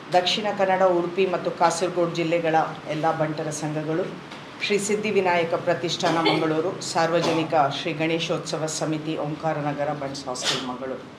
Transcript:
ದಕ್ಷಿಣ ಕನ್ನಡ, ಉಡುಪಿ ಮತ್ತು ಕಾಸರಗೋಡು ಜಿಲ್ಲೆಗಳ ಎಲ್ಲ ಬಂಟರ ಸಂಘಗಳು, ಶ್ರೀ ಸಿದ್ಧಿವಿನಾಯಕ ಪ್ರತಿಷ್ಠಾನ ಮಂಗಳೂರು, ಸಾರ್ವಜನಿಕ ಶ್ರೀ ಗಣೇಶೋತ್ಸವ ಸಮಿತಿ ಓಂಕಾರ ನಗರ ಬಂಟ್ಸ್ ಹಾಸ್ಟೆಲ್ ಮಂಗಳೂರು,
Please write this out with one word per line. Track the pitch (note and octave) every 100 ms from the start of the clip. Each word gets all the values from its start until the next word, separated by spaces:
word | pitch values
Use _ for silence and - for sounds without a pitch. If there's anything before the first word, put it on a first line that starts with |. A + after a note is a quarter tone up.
| -
ದಕ್ಷಿಣ | F3+ F3+ - G#3 G3
ಕನ್ನಡ, | F#3+ F#3
ಉಡುಪಿ | F#3+ F3 F3 F3 F#3
ಮತ್ತು | E3+ F3+
ಕಾಸರಗೋಡು | E3 E3+ E3 F3+ E3+ E3+
ಜಿಲ್ಲೆಗಳ | D#3+ E3 E3+ E3 D#3 D#3 D3+ -
ಎಲ್ಲ | D3+ E3 D3+
ಬಂಟರ | D#3 D3+ D3+
ಸಂಘಗಳು, | D3 D3+ D3+ D3+ D#3+ G#3 - - - - -
ಶ್ರೀ | - G3+
ಸಿದ್ಧಿವಿನಾಯಕ | G3+ G#3 G#3+ G3 F#3 F3 E3
ಪ್ರತಿಷ್ಠಾನ | E3 F3 E3+ E3+ D#3 F3 D#3+
ಮಂಗಳೂರು, | D#3 D#3 D#3+ D#3 F3 F#3+
ಸಾರ್ವಜನಿಕ | - F3+ E3 E3+ E3 E3 D#3 D#3+ C#3 C#3
ಶ್ರೀ | F3
ಗಣೇಶೋತ್ಸವ | D3+ D#3+ E3 E3 D#3 - D#3+ D#3
ಸಮಿತಿ | - D#3 D#3 D#3 D#3
ಓಂಕಾರ | D3+ D#3 D#3+ D#3
ನಗರ | D3 C#3+ D3
ಬಂಟ್ಸ್ | D3 C3+ C3+ C3
ಹಾಸ್ಟೆಲ್ | B2+ - C3 B2+
ಮಂಗಳೂರು, | B2 C3 B2+ -